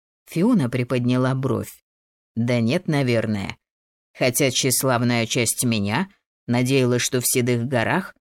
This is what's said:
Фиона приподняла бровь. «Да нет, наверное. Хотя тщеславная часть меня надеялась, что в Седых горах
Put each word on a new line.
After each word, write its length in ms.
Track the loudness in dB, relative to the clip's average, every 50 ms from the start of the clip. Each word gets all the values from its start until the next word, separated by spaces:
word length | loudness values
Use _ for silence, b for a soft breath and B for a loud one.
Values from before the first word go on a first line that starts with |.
| _ _ _ _ _
Фиона 420 | -8 -2 0 2 2 4 2 2 0
приподняла 640 | 0 -2 -2 0 -2 0 2 2 2 2 2 0 0
бровь. 500 | -2 -2 -2 -2 -2 -4 -8 -14 -20 _ _ _ _ _ _ _ _ _ _ -6
«Да 240 | -4 -2 0 0 0
нет, 280 | 2 0 0 -2 -2
наверное. 680 | -2 0 0 0 2 0 0 0 -2 -4 -4 -4 -8 -10 _ _ _ _ _ _ _ _ _ _ _ _
Хотя 340 | -2 -2 0 0 0 0 0
тщеславная 760 | 0 0 0 0 0 0 0 0 0 2 2 0 0 0 -2
часть 380 | 0 0 0 0 0 -2 -2 -2
меня 460 | 0 0 0 0 -2 -2 -2 -4 B B B B _ _ _ -4
надеялась, 540 | -2 0 0 2 2 2 2 4 2 2 0
что 200 | 0 -2 -2 -2
в 40 | -2
Седых 420 | 0 0 0 2 2 0 0 -2
горах 480 | -2 -2 -2 0 0 0 -2 -2 -6 -16 _ _